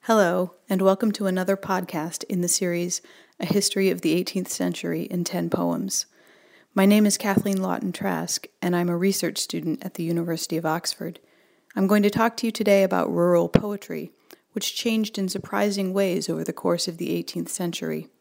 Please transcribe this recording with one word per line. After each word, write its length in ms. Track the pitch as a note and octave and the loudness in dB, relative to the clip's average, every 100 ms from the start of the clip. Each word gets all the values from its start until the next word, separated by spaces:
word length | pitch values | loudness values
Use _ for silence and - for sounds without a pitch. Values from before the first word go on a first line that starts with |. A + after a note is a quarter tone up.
| - | 4
Hello, 460 | A3 F3+ F3+ F3+ - _ | 4 6 2 -2 -6 _
and 140 | F#3+ | 2
welcome 300 | F#3+ G3 A3+ | 4 4 0
to 120 | G3+ | 0
another 320 | G3 F#3 F#3 G3 | -2 -2 0 -2
podcast 680 | G3+ F#3+ F3+ E3 D#3+ - | 0 -4 -2 -6 -6 -8
in 180 | - F#3 | -4 -2
the 40 | F3 | 0
series, 540 | - F3+ F3 F3 F3 - - _ _ | 0 -2 -2 -4 -6 -10 -20 _ _
A 60 | - | 0
History 420 | G3+ G3 - F#3+ | 2 2 2 2
of 140 | F3+ | 2
the 100 | F3 | 2
Eighteenth 380 | E3 F#3 F#3+ F#3 | 0 0 -4 -6
Century 540 | - F3+ E3+ E3+ E3 | -4 -4 -2 -4 -4
in 200 | F3 F3+ | -4 -4
Ten 240 | E3+ F3+ E3+ | -2 -2 0
Poems. 560 | F3+ F3 E3+ F#3+ - - _ _ _ _ _ _ | 0 0 -2 -4 -4 -6 _ _ _ _ _ _
My 100 | - | 2
name 220 | G3 G#3 G#3 | 6 6 4
is 100 | - | 2
Kathleen 460 | G#3 G3 G3+ G3 | 0 0 0 -2
Lawton 280 | F#3 F3+ F#3+ | -2 -4 -4
Trask, 560 | F3 G3 E3+ F3 - - _ | -6 -4 -4 -4 -6 -8 _
and 160 | F3 F3 | -2 0
I'm 140 | F3 | 0
a 80 | E3+ | 2
research 400 | F#3+ G3 E3 - | 0 0 -2 -4
student 440 | - - D#3+ D#3 | -6 -4 -4 -4
at 120 | F#3+ | -8
the 80 | - | -6
University 560 | E3 E3+ E3+ E3 - D#3+ | -2 -2 -2 -4 -4 -4
of 80 | D#3+ | -2
Oxford. 540 | D#3+ - - D#3+ E3+ _ _ _ _ _ | -2 -4 -8 -10 -12 _ _ _ _ _
I'm 120 | - F#3+ | -2 4
going 160 | G#3 | 4
to 80 | G#3 | 4
talk 260 | G#3 A3+ A3+ | 4 2 2
to 100 | A3+ | -4
you 60 | |
today 300 | A3 G3+ G3+ | 2 6 6
about 280 | F#3+ F#3 - | 6 2 0
rural 380 | E3+ F3 F3 E3+ | 2 4 4 4
poetry, 640 | - G#3 G3+ - E3 D#3+ _ _ - _ | 2 2 -8 -8 -10 -10 _ _ -20 _
which 240 | A3 - - | -6 -6 -2
changed 400 | A#3 A3 G#3+ G#3+ | 0 0 0 -2
in 140 | F#3+ | -2
surprising 640 | - - G3+ G#3 G3 F#3+ | -4 -4 0 0 0 -2
ways 340 | F#3+ G3 E3+ E3 | 0 0 0 -2
over 160 | E3 | -4
the 80 | E3 | -4
course 340 | - F3 F3 - | -2 0 0 -2
of 120 | E3 | -4
the 120 | F3 | -4
eighteenth 380 | E3+ E3+ F3 E3+ | -4 -4 -8 -6
century. 580 | - F3 E3+ E3 D#3 D#3 _ | -4 -4 -4 -6 -6 -8 _